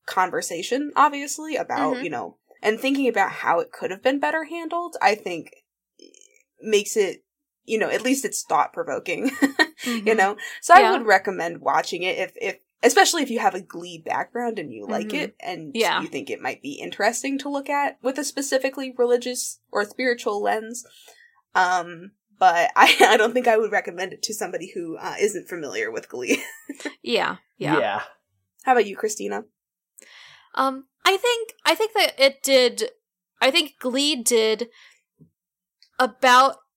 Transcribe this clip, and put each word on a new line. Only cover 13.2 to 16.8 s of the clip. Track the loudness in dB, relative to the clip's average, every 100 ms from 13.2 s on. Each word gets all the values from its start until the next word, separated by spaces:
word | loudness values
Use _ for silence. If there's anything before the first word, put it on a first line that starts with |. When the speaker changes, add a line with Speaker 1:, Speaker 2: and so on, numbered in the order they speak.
Speaker 1:
if | -2
you | 0
have | 0 -2
a |
Glee | -10 -14 -14 -12 -6
background | -6 -6 -6 -6 -6
and | -10
you | -12 -8
like | -6 -6
Speaker 2:
Mm-hmm. | -6
Speaker 1:
it | -6 -10
and | -12 -12 -8
Speaker 2:
Yeah. | -2 0 -2
Speaker 1:
you | -4
think | -8 -8
it | -8
might | -8 -10
be | -12 -12